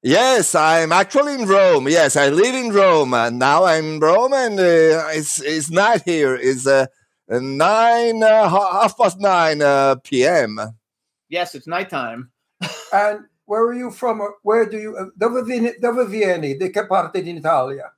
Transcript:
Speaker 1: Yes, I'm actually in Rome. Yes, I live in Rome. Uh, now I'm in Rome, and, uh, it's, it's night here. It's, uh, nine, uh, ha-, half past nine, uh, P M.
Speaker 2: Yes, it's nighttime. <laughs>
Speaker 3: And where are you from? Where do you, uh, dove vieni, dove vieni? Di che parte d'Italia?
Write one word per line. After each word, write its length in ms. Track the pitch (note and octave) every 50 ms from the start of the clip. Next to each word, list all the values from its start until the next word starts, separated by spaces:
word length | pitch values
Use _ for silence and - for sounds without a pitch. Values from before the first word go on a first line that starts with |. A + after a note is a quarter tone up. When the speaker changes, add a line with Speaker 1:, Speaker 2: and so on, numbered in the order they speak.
| _
Speaker 1:
Yes, 500 | - C#3 G3 A#3+ C4 C4 A#3+ E3+ - -
I'm 380 | E3+ D3+ D#3+ D#3+ E3 E3 D#3 E3
actually 420 | F3+ G3 F#3+ - C4 C#4+ D4 C#4+
in 120 | C4+ A#3+ G3
Rome. 400 | F#3+ G3 G3 F#3 F3 C#3+ C3 C3+
Yes, 260 | D#3 E3+ D#3+ C3+ B2
I 140 | D3+ C#3+ C#3
live 260 | C#3+ E3 G3+ B3 B3+
in 160 | C4 B3 A#3 G#3
Rome. 400 | G3+ G3 F#3+ F3 D#3 D3 B2+ B2+
Uh, 160 | A#2+ A#2 A#2
now 340 | A#2 B2 B2+ C3+ C#3+ D#3+ F#3
I'm 300 | F#3 D#3+ D#3+ D#3+ D#3 D#3
in 60 | D#3
Rome, 340 | D#3 D#3 E3+ G#3 A#3+ C4 C#4
and, 260 | C4+ C4 A#3 G#3 G3
uh, 480 | F#3 F3 E3+ E3 D#3+ D#3+ D#3 E3 D#3 D3+
it's, 320 | D#3+ D#3 D3+ D3 - -
it's 280 | C3 C#3+ D#3 D#3+ D3 D3+
night 320 | E3 F3+ G3+ G#3+ A#3+ G3 -
here. 320 | F#3 F3 D#3+ D3 C3+ C3
It's, 300 | B2 B2 C3 C3+ B2+ B2+
uh, 200 | C3+ C#3 C3+ B2+ B2+ _ _ _ _ _ _ _ _
nine, 920 | G2 B2 B2+ C3+ C3+ C#3 D#3 F3+ G#3 A3 A3+ A#3 A#3 A#3 A#3 A#3 A3+ A3+ A3
uh, 260 | A3 A3 A3 G#3+ F3+
ha-, 320 | E3 G3 G3+ F#3+ F3 F#3+ A3+
half 140 | G#3 - _
past 200 | A#3+ G3+ F3 F#3
nine, 440 | G3+ G3+ F#3+ F3 E3 D#3+ D#3 D3 D3
uh, 340 | C#3+ C#3 C#3 C#3 C3+ C3+
P 280 | B2+ _ - - B2+ B2
M. 340 | D3 F3 E3 C3 A2 G#2+ A2 G#2+ A2 A2+ A2 _ _ _ _ _ _ _ _ _ _
Speaker 2:
Yes, 240 | D3+ F3 F3+ F3 -
it's 100 | C#3+ B2
nighttime. 640 | D#3 E3+ F3+ G3 F#3+ F3 D3 B2+ A#2 A2+ A#2+ B2+ B2 _ _ _ _ _ _
<laughs> 80 | F3+ D#3 - - - - -
Speaker 3:
And 280 | G3 G3+ G#3 G#3 G#3 G#3 _ _ _ _
where 160 | _ G#3 A3 A3+
are 80 | A#3+ A#3+
you 160 | B3 B3+ A#3+
from? 300 | - - - B3 A3+ A3 G#3 G#3 G#3 _ _
Where 240 | G#3 G#3+ A#3 A3+ F#3+
do 100 | G#3 G#3+
you, 160 | G#3+ G#3+ G#3
uh, 120 | - F#3+ F#3+ _ -
dove 260 | G#3 A#3 A#3 B3+ A#3+
vieni, 260 | A3 B3+ A#3+ A3+ A#3+ A3+ -
dove 260 | - A#3+ A#3 B3 B3
vieni? 500 | G3+ F#3+ A3 G#3 F#3+ F3+ E3+ D#3 C#3+ C#3 C#3
Di 120 | F#3 F#3
che 160 | F#3+ G3+ G#3+
parte 360 | G3 F#3+ F#3+ F#3 G3 - F#3+ D#3+
d'Italia? 680 | E3 F3 E3 D3 D#3 E3 C#3 B2+ C3+ C#3 C#3 - - _